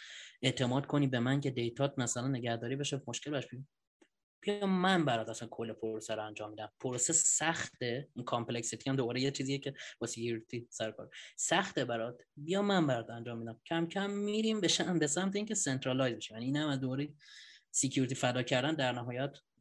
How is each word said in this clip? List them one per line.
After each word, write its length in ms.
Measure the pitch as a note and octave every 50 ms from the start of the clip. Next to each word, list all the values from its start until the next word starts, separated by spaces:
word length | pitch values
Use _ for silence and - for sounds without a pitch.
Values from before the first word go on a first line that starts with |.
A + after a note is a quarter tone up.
| - - - - - - - _
اعتماد 440 | - B2+ B2+ - C3 A#2+ B2+ C#3 C#3
کنی 200 | - - C#3+ C#3+
به 140 | C3 B2+ A#2+
من 200 | A#2 B2+ C#3 C#3+
که 100 | C#3+ C#3
دیتات 480 | B2+ B2 A#2+ A#2 A#2 - C#3 C#3 - C#3
مثلاً 300 | B2 A#2 - B2 A#2+ C3+
نگهداری 480 | C3+ A#2+ B2 A#2+ A#2 A2 A#2 A#2+ C3+
بشه، 260 | C#3 C#3+ - C#3 C3 -
مشکل 240 | - A#2 - - C#3+
باشه، 360 | D3+ C3+ B2 - B2 B2+ C#3 - _ _ _ _ _ _ - _ _ _ _ _ _ _
بیا 260 | - G#3 G#3 G#3 G3+
من 380 | G3 F#3 F#3 F3+ F#3+ F#3+ F3 D#3
برات 240 | C#3 A#2+ A2+ G#2+ A2
اصلاً 200 | A2 - A#2 A2
کل 240 | - - A2+ A2+
پروسه 420 | G#2 - - A2 A2 G#2+ G#2+ - A2
رو 120 | G#2+ G#2+
انجام 240 | G#2+ G#2+ - G#2+ G#2+
می‌دم. 220 | G#2+ G#2+ G#2+ G#2+ - -
پروسه 320 | - C3 B2 B2 - -
سخته، 960 | E3 - - - - - D#3 D#3+ E3+ - - - - - B2+ A#2+ A#2 C3+ D3 - _
این 100 | - B2
کامپلکسیتی 640 | - C3 A#2+ A2+ - A#2+ A#2+ A2+ - A#2 A2 - C3+
هم 60 | C3+
دوباره 240 | C3+ B2 A#2 B2 B2+
یه 100 | C3 C#3
چیزیه 280 | C3+ - C3+ C3+ C#3 C#3
که 160 | - C#3 C3+ - - - - -
با 80 | A#2+
سکیوریتی 600 | A#2 - A#2 A#2 A#2 A2+ A2 A2+ - - A#2 A#2 -
سر 200 | - - A2+ A2
کار 200 | - - - - - - - - -
سخته 480 | - - - E3 F#3 F#3+ F#3+ - D#3 C3
برات، 380 | B2 A#2+ A2+ A2+ A#2+ A#2+ - - _ _
بیا 260 | D3 C#3+ D#3+ F#3 G3
من 240 | G3+ G3+ G3 F#3 D#3+
برات 240 | C#3 B2+ A#2 A2+ A#2
انجام 280 | A#2 A#2 A2+ A#2+ A#2 A#2
می‌دم. 220 | A2+ A#2 A#2 - _
کم 200 | - E3+ E3 E3+
کم 240 | E3 - G3 G3+ G3+
می‌ریم 500 | G3+ G3+ G3+ G#3 G#3 A3 A3 A3 A3 G#3+
به 80 | F3+ D#3+
شن-، 300 | - - E3+ E3+ F3+ D#3+
به 80 | D3+
سمت 300 | C#3+ - F3 F#3+ F#3+ G3
اینکه 180 | G3+ G#3+ A3 A3
سنترالایز 640 | G#3+ - D3 C3 C3 - C3 B2+ C3 C3+ B2+ A#2
بشه، 180 | G#2+ - - A2
یعنی 120 | A2+ A#2+
اینم 220 | C3 C#3 D3+ D#3 D3+
از 120 | C#3 C3
دوباره 340 | C3+ B2+ C3 C3+ D3 D3 - - - - - - - - - - _ _
سکیوریتی 440 | - - - C3 - C#3 C3 B2 C3+
فدا 280 | - - B2 A#2+ B2+
کردن 320 | B2+ - C#3 B2+ C3 D3+ D#3+
در 180 | C#3+ C3+ B2+
نهایت، 460 | B2 B2 A#2 B2 B2 B2 C#3 D3 C#3+ - - _ _ _